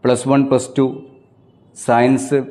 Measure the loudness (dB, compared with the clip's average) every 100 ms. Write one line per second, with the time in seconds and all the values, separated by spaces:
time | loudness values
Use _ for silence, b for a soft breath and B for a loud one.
0 | 0 0 2 0 2 0 -2 -2 -2 -4
1 | -18 -20 _ _ _ _ _ -12 0 2
2 | 2 0 0 -4 -4